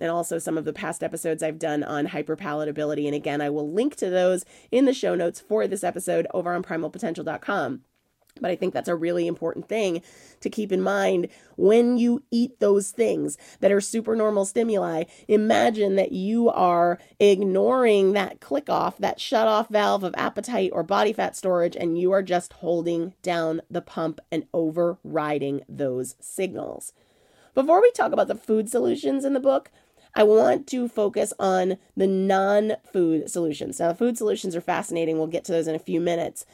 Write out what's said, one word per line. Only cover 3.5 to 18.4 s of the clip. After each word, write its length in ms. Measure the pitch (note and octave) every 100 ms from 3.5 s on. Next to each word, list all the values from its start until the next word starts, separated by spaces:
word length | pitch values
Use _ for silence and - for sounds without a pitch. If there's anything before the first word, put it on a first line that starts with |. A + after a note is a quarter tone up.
will 200 | D3+ D3
link 240 | F#3+ C#4+ -
to 120 | F#3+
those 340 | F#3 F3+ F#3 - - -
in 140 | B3 C4+
the 80 |
show 200 | C4 F#3
notes 260 | F3 E3+ -
for 280 | - A3 G3
this 160 | F#3+
episode 420 | F3 F3 F3+ E3+ D#3+
over 180 | F#3 F3
on 100 | F3
primal 260 | E3+ E3 D#3
potential 340 | F#3 G3 E3+
dot 180 | D3+ -
com. 400 | - D4+ C#3 C3 _ _ _ _ _ -
But 100 | F3
I 60 | F3
think 160 | F#3
that's 160 | C3 -
a 80 | E3+
really 300 | E3+ F3 E3+
important 420 | F3 E3 - -
thing 320 | A3 F#3+ E3+ - - - _
to 80 | G3
keep 240 | A3 G3+
in 80 | F#3
mind 480 | F#3 G3+ F#3+ F#3 F#3 - _ -
when 420 | F#3+ A#3 A#3+ B3
you 240 | A#3+ A#3+ -
eat 280 | A#3 A#3+ -
those 320 | G3+ G3+ G3
things 460 | - G#3+ E3 D3 - - -
that 100 | G3
are 80 | G3+
supernormal 640 | - A3+ A3 A3+ G#3+ G#3
stimuli. 640 | G3 A#3 A3+ G3 F3 D#3+ F3 - -
Imagine 640 | G#3+ A3 G#3 A#3 G#3+ G3+ F#3+
that 160 | F#3+
you 380 | F#3 G3 A#3 A#3
are 500 | - F3+ F3 F3 F3 - -
ignoring 960 | G#3 F#3+ G3 F#3 G#3+ B3+ A#3+ G3+ F#3+
that 300 | G#3 F#3 -